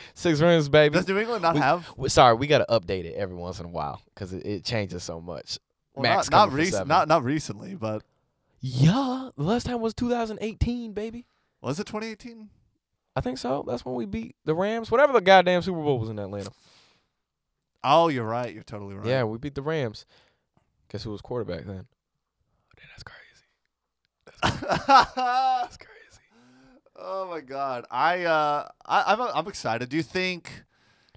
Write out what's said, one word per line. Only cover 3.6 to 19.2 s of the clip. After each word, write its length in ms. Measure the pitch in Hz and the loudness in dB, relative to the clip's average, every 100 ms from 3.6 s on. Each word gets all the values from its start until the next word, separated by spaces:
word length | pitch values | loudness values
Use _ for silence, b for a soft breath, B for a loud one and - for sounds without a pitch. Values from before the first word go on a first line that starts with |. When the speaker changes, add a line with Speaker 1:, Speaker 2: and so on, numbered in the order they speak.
Speaker 1:
in 40 | 85 | -8
a 40 | |
while 320 | 85 71 - _ | -6 -6 -8 _
'cause 180 | - 92 | -14 -10
it, 100 | 92 | -8
it 200 | 98 98 | -8 -8
changes 380 | - 113 95 87 | -4 -4 -4 -8
so 180 | - 82 | -10 -10
much. 360 | 85 76 - - _ _ _ | -12 -12 -12 -14 _ _ _
Speaker 2:
Well, 80 | 135 | -4
Speaker 1:
Max 280 | 120 185 139 | 0 0 4
Speaker 2:
not, 60 | 165 | 4
not 60 | |
Speaker 1:
coming 60 | 196 | 4
for 40 | 139 | 2
Speaker 2:
rec-, 100 | 185 | 0
Speaker 1:
seven. 160 | 98 147 | -2 2
Speaker 2:
not, 200 | 175 151 | 2 4
not 160 | 160 | 2
recently, 500 | 123 156 - 101 185 | 2 -4 -6 -12 -12
but 280 | 190 110 107 - _ _ _ _ _ | -8 -8 -8 -10 _ _ _ _ _
Speaker 1:
Yeah, 680 | 127 127 156 254 254 262 262 - | -6 2 4 4 0 -4 -8 -6
the 40 | |
last 220 | 156 240 - | -2 -2 -2
time 140 | 240 | -4
was 140 | 226 | -4
two 160 | - 240 | -4 -2
thousand 280 | 240 220 208 | -2 -4 -6
eighteen, 500 | 220 - 240 240 226 | -8 -2 -2 -2 -8
baby. 320 | 202 226 240 - _ _ _ | -10 -10 -12 -18 _ _ _
Speaker 2:
Was 180 | 120 151 | -6 -6
it 60 | 202 | -8
twenty 220 | 214 226 | -8 -10
eighteen? 420 | 214 240 226 214 _ _ _ _ _ _ - | -12 -18 -20 -20 _ _ _ _ _ _ -6
Speaker 1:
I 60 | |
think 160 | 247 254 | -6 -4
so. 260 | 240 277 - | -4 -4 -4
That's 180 | 247 | -8
when 100 | 254 247 | -6 -8
we 80 | |
beat 320 | 208 220 226 - | -6 -8 -10 -8
the 100 | 151 | -4
Rams. 360 | 160 202 226 220 | -2 -2 -4 0
Whatever 240 | 233 294 | 4 4
the 60 | 240 | 6
goddamn 400 | 185 190 180 180 | 8 8 8 2
Super 180 | 175 170 | 0 -2
Bowl 160 | 147 127 | 0 0
was 120 | 110 | -2
in 80 | 107 | -6
Atlanta. 320 | 98 101 95 b b b b b b _ _ _ _ _ _ _ | -8 -8 -10 b b b b b b _ _ _ _ _ _ _
Speaker 2:
Oh, 260 | 127 156 165 | 4 4 4
you're 160 | 127 | 0
right. 280 | 110 117 120 | -4 -4 -6
You're 80 | 104 | -10
totally 320 | - 104 98 | -14 -14 -12
right. 120 | 98 110 | -8 -2
Speaker 1:
Yeah, 180 | 131 | 0